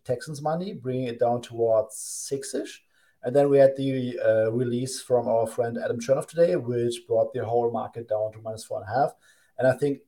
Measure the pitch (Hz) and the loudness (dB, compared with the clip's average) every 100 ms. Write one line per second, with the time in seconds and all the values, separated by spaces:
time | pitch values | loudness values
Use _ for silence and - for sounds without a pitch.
0 | - 123 151 143 151 165 190 160 123 127 | -6 -6 -6 -6 -4 -4 -4 -8 -4 -4
1 | 127 113 120 120 - 117 113 110 107 - | -4 0 0 0 -4 -2 2 4 2 -6
2 | - - - 139 - 277 - - _ _ | -12 -10 -6 -6 -6 -8 -8 -12 _ _
3 | _ _ 127 139 143 139 135 139 135 131 | _ _ 0 4 6 8 8 6 0 -2
4 | 123 - 110 110 110 117 123 120 127 - | -4 0 2 4 2 0 -2 -2 -4 -8
5 | - 123 117 113 110 - 117 117 - 120 | 0 0 2 0 0 -2 -4 -4 -4 -4
6 | - 135 - 160 170 175 120 120 120 120 | 0 0 0 2 2 2 -2 -2 -2 -4
7 | - 113 113 123 107 117 120 113 110 117 | -2 0 0 -2 -2 0 0 -2 -6 -10
8 | 117 107 107 110 110 110 - 110 101 120 | -6 -4 -4 -6 -12 -12 -10 -10 -4 0
9 | 147 - _ _ _ - 127 127 147 139 | 0 -2 _ _ _ 0 2 2 0 -2